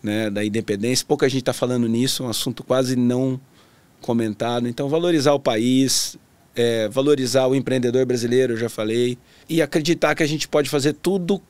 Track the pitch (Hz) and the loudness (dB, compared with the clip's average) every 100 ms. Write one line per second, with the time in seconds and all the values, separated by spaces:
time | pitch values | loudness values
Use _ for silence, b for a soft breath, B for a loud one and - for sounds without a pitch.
0 | 107 107 107 101 107 107 101 101 117 127 | -4 -2 -2 -2 -2 -2 -2 -2 0 -2
1 | - 151 135 131 127 - 127 127 117 113 | 0 0 2 0 -2 -2 -2 0 0 0
2 | 131 - 127 110 135 117 - 127 127 127 | 0 -2 -4 -4 -6 -8 -2 0 2 2
3 | 120 123 131 131 - b b b b _ | 2 2 0 -4 -10 b b b b _
4 | - 117 110 104 117 120 120 120 143 160 | -2 -2 -2 -4 -4 -2 -4 -4 -2 0
5 | 175 160 139 143 139 110 120 131 135 - | 2 2 4 2 2 2 2 4 2 0
6 | - - _ _ _ - 120 113 107 123 | -4 -10 _ _ _ 0 0 2 0 0
7 | 143 143 127 131 131 135 127 131 120 127 | 2 2 2 2 2 0 0 -2 0 0
8 | 127 123 117 123 127 113 113 - 107 117 | 0 -2 0 2 2 -2 -4 -4 -2 0
9 | 123 123 b b - 160 147 170 151 160 | -2 -4 b b -4 -2 0 0 0 0
10 | 156 156 156 151 - 151 139 147 143 147 | 0 2 0 -2 0 0 2 0 0 0
11 | 175 196 170 196 | -2 0 0 -2